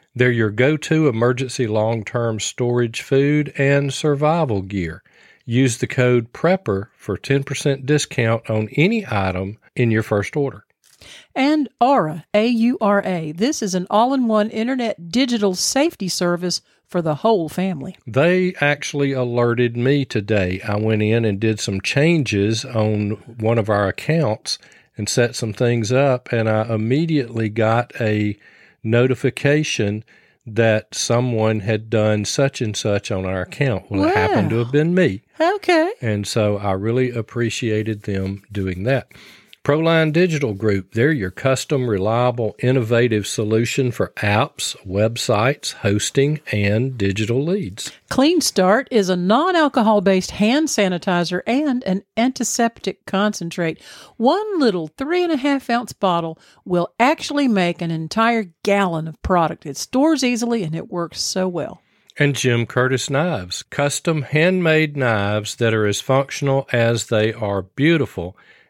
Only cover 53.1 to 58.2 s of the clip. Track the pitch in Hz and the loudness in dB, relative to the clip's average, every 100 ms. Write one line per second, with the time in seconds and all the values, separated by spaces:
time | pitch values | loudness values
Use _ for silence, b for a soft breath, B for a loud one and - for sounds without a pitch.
53.1 | 196 208 - 170 180 165 - B B B | 0 0 -2 -8 -4 -4 -4 B B B
54.1 | - 240 381 427 359 240 180 151 - 285 | 0 2 2 0 0 2 0 -6 -8 -2
55.1 | 359 349 285 285 277 - 233 226 - 190 | 0 0 0 0 -2 -2 -4 -4 -2 0
56.1 | 170 165 160 b b 190 175 170 - 262 | 0 -2 -10 b b -2 -2 0 2 2
57.1 | 320 - 294 269 196 175 170 165 160 160 | 2 -2 0 2 2 0 -2 -4 -4 -4
58.1 | 220 | 0